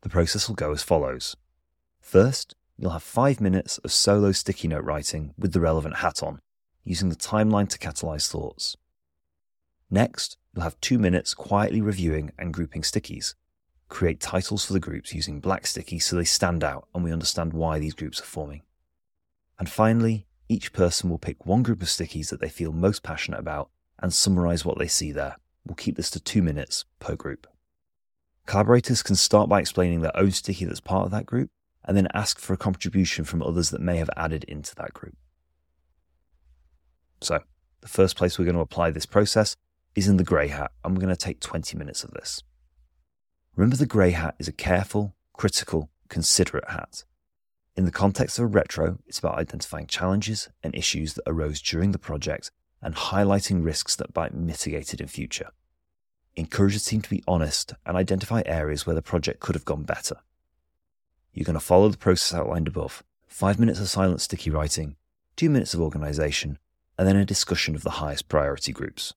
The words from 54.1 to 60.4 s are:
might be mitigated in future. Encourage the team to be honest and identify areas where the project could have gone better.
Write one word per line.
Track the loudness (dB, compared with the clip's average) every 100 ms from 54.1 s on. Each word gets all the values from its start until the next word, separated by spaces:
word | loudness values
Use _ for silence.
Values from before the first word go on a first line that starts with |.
| -4
might | -4
be | -4
mitigated | -6 -4 -4 -6 -6 -10
in | -10
future. | -8 -8 -8 -10 _ _ _ _ _ _ _ _ -8
Encourage | -6 2 4 4
the |
team | -2 -2
to | -2
be | -4 0
honest | 2 2 -2 -4 -10 -4
and | 0
identify | 2 0 0 -2 0
areas | -2 -2 -2 0
where | -2
the |
project | 0 -2 -2 -6
could | -4 -4
have | -2
gone | -6
better. | -4 -6 -6 -10 _ _